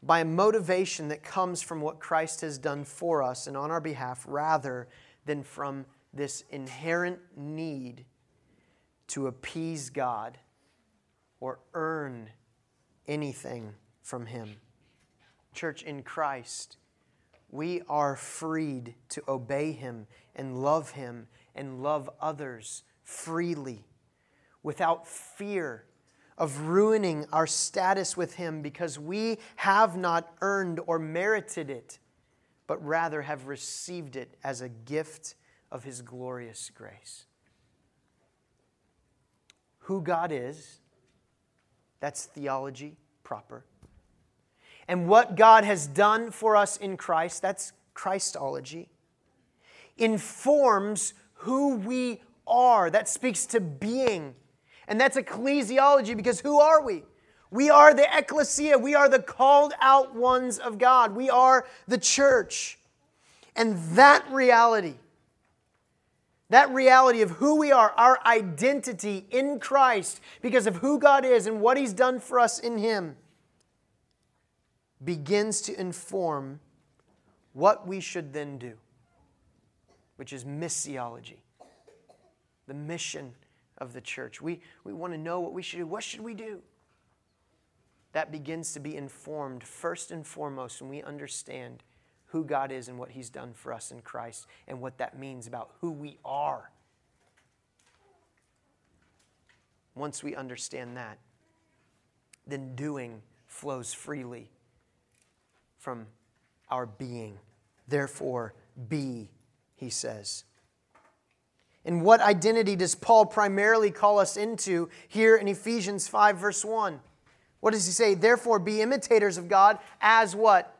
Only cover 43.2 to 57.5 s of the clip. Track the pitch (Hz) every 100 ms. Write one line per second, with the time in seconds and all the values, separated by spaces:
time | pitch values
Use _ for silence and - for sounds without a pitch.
43.2 | - 110 - 120 127 _ _ _ _ _
44.2 | _ _ _ _ _ - - 180 170 208
45.2 | 233 190 226 220 208 196 143 139 202 220
46.2 | 233 - 220 214 202 - 202 185 - 165
47.2 | 170 - 190 190 - _ _ - - 190
48.2 | - - 139 143 135 160 175 _ _ _
49.2 | _ _ _ _ _ _ - _ 226 214
50.2 | - - 262 294 269 202 202 214 - -
51.2 | _ _ - 262 285 247 196 254 247 226
52.2 | _ _ - 233 247 226 175 190 220 -
53.2 | 254 208 - 233 175 139 208 240 262 196
54.2 | 147 123 _ _ _ _ - 214 269 269
55.2 | - 208 254 285 220 262 277 285 214 226
56.2 | 214 214 285 294 302 320 277 180 - _
57.2 | _ _ _